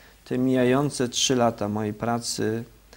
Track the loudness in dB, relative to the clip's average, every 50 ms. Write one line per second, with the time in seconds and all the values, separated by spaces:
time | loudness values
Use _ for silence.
0 | -20 -20 -20 _ -10 -6 -2 0 0 2 2 4 4 4 4 4 2 0 0 -2
1 | -2 -2 -2 0 0 2 4 4 4 2 2 0 -4 -4 -2 -2 -2 -4 -4 -4
2 | -4 -2 -2 -2 -4 -6 -4 -2 -2 -2 -2 -4 -6 -10 -16 -20 _ _ -20